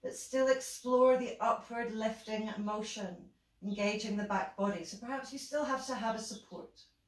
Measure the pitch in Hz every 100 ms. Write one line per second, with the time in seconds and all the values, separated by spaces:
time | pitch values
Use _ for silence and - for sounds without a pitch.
0 | - - - 262 262 262 - - 240 254
1 | 254 254 240 - 226 220 - 233 233 220
2 | 220 - 220 214 220 202 208 214 214 220
3 | 190 180 - _ _ _ 202 202 202 214
4 | 220 208 202 202 - - 202 196 - 202
5 | 240 269 262 277 - 294 262 262 - 233
6 | 226 220 220 196 - - 165 - - _